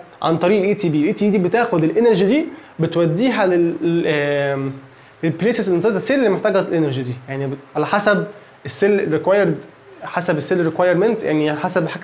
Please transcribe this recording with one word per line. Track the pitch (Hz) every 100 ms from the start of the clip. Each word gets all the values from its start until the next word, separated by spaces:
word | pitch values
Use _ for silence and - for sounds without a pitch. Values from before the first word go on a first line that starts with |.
| - -
عن | 156 165
طريق | 175 214
الاي | 190
تي | 202 175
بي. | 151
الاي | 156
تي | 208 208
بي | 202
دي |
بتاخد | 175 220 233 175
الانرجي | 160 185 233 196
دي | 196 285 330 - - -
بتوديها | 160 170 170 160 254 214 190
لل، | 175 170 -
لل، | 170 170 165
آم، | 151 143 143 139 139 135 135 - - - -
للبليسز | 165 160 208 240 190
انسايد | 175 208
ذا | 196
سيل | - 277
اللي | 226
محتاجه | 180 214 190
الانرجي | 190 170 151 131
دي، | 123 123 -
يعني | 135 139
بت-، | 135 - 151
على | 147
حسب | 208 208 190 165 - - - 131
السيل | - 196 196 165
ريكوايرد، | 156 156 196 180 147 - - - -
حسب | - - 175 151
السيل | 143 185
ريكوايرمنت، | 160 160 180 175 214 220
يعني | - 151 151 151
حسب | 185 180 156
حاجه | -